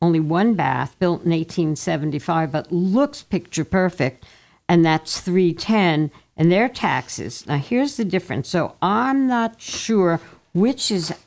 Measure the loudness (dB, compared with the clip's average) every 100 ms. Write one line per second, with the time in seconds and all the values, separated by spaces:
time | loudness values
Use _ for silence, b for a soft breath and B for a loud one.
0 | 2 2 2 2 2 2 0 -2 -4 -2
1 | 0 0 0 0 -2 -2 -2 -2 -2 -2
2 | -2 -4 -2 -2 0 -4 -4 -2 0 2
3 | 0 -4 -6 -6 -4 -6 -2 0 0 0
4 | -4 -4 b b b b 2 4 4 2
5 | -2 -8 -2 2 2 0 0 2 4 2
6 | 0 b b 0 4 4 2 -2 -2 -2
7 | -4 -10 -10 -10 -6 -4 -2 -2 -2 -2
8 | -2 -4 -4 -8 -4 -4 -4 -2 0 0
9 | 0 0 2 0 -2 -6 -14 -10 -2 2
10 | 2 2 B B _ 0 0 0 -2 -2
11 | -4 -8